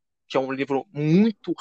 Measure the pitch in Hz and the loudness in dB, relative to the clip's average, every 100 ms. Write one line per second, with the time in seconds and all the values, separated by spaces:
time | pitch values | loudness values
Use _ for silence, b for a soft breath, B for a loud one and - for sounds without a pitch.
0 | _ _ - 139 131 135 139 135 - 147 | _ _ -6 -4 -2 -4 -4 -4 -6 -4
1 | 151 175 226 - - - | 2 4 2 -2 -8 -8